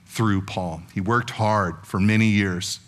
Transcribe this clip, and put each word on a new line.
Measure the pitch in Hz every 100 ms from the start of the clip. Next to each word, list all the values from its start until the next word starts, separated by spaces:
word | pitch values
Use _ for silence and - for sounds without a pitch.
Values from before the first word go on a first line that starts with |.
| -
through | - 110 95
Paul. | 98 - 87 80 -
He | 101
worked | 95 120 117
hard | - 110 107 92 80 -
for | 98
many | 101 110 110
years | 104 98 87 87 -